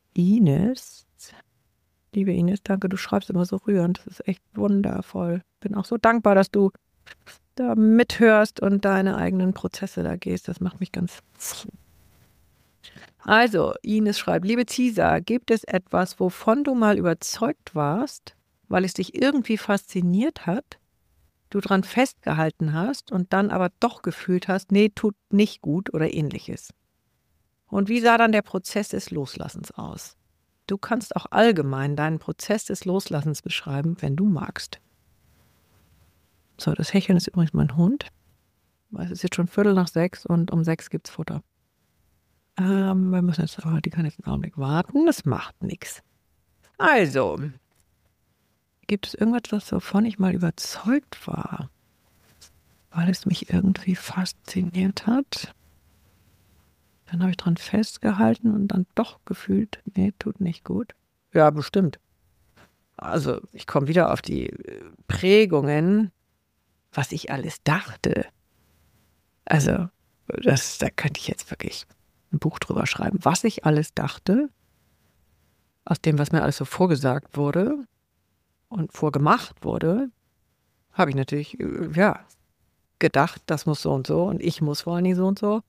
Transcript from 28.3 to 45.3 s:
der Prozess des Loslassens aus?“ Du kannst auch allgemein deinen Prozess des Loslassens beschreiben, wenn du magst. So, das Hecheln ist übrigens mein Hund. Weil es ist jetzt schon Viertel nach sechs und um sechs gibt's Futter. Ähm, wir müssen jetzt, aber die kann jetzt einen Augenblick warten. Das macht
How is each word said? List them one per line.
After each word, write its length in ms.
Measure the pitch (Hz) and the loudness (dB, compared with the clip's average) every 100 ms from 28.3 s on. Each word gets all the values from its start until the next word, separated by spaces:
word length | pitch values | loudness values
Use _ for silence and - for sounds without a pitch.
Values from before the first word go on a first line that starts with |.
der 100 | 214 | 4
Prozess 480 | - 190 - 208 208 | 0 -6 -6 -6 -4
des 220 | 196 - | -8 -6
Loslassens 600 | 165 135 - - - - | -8 -8 -8 -12 -12 -16
aus?“ 440 | - - - - _ _ _ _ _ - | -14 -12 -14 -18 _ _ _ _ _ -8
Du 120 | 196 | -6
kannst 360 | - 226 - - | -4 -4 -4 -8
auch 120 | - | -2
allgemein 680 | - 233 180 139 135 143 143 | 4 4 4 0 -2 -2 -2
deinen 220 | 151 160 | -2 -4
Prozess 480 | - - - 214 - | -6 -8 -4 -4 -4
des 200 | 190 185 | -8 -4
Loslassens 580 | 190 - 147 151 143 | -4 -2 -4 -4 -4
beschreiben, 540 | 170 - - 139 160 175 | -6 -8 -6 -4 -4 -2
wenn 160 | 151 139 | -4 0
du 100 | 208 | 0
magst. 560 | 165 - - - - _ _ _ _ _ _ _ _ _ _ _ _ _ _ _ _ _ - | 0 -4 -10 -14 -16 _ _ _ _ _ _ _ _ _ _ _ _ _ _ _ _ _ -6
So, 160 | - | -4
das 180 | 156 156 | -2 0
Hecheln 260 | 196 - 180 | 0 2 2
ist 100 | - | 2
übrigens 260 | 175 160 | 0 0
mein 220 | 151 147 139 | 2 0 2
Hund. 320 | 175 285 - _ _ _ _ _ _ _ _ | 2 0 -6 _ _ _ _ _ _ _ _
Weil 160 | 208 175 | -10 -8
es 60 | |
ist 120 | 185 | -6
jetzt 120 | 180 - | -6 -4
schon 120 | 175 | -2
Viertel 280 | - 208 190 | 0 2 2
nach 120 | 175 | 0
sechs 380 | 165 180 - - | 0 -2 -4 -2
und 260 | 170 170 | 0 0
um 120 | 170 | 0
sechs 260 | 165 160 - | 0 -2 -6
gibt's 220 | 156 - | -10 -10
Futter. 320 | - 156 151 - _ _ _ _ _ _ _ _ _ _ - | -12 -8 -10 -12 _ _ _ _ _ _ _ _ _ _ -2
Ähm, 540 | 185 196 190 190 185 | 2 2 2 2 2
wir 100 | 185 | 2
müssen 200 | 180 160 | 2 0
jetzt, 220 | 160 - | -2 -4
aber 160 | 160 160 | -4 -2
die 120 | 165 | -2
kann 140 | 170 156 | -2 -4
jetzt 140 | - | -4
einen 80 | - | -6
Augenblick 240 | 139 156 - | -4 -4 -6
warten. 480 | 135 156 185 285 330 | -2 -2 0 2 2
Das 200 | - | 2
macht 360 | 143 | 0